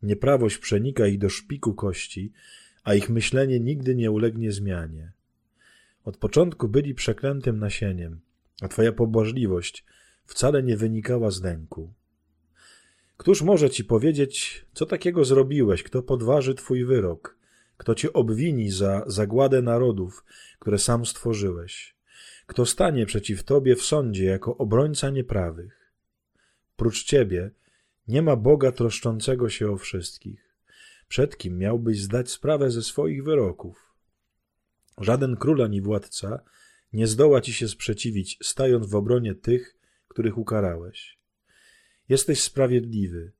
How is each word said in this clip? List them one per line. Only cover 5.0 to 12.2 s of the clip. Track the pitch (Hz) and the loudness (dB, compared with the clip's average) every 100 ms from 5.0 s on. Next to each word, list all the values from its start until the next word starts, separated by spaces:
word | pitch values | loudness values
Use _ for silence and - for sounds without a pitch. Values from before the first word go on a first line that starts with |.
| 82 - _ _ _ _ _ _ _ _ - | -16 -20 _ _ _ _ _ _ _ _ -14
Od | - | -6
początku | 104 147 175 - 113 | 0 2 2 0 0
byli | 127 143 | 0 0
przeklętym | 123 - 107 139 139 131 107 | -4 -4 -4 -4 -4 -2 -2
nasieniem, | 104 - 101 90 85 82 _ _ _ - | -4 -4 -4 -6 -8 -14 _ _ _ -12
a | 95 | -6
Twoja | - 113 | 2 2
pobłażliwość | 113 113 110 110 127 107 90 - - _ _ _ _ - | 2 2 2 0 0 0 -2 -4 -12 _ _ _ _ -16
wcale | - 127 143 | -2 2 2
nie | 127 107 | 0 0
wynikała | 113 110 110 123 110 | 0 -2 -2 0 0
z | 90 | -2
lęku. | 92 82 80 - 80 - _ _ | -4 -6 -10 -14 -16 -18 _ _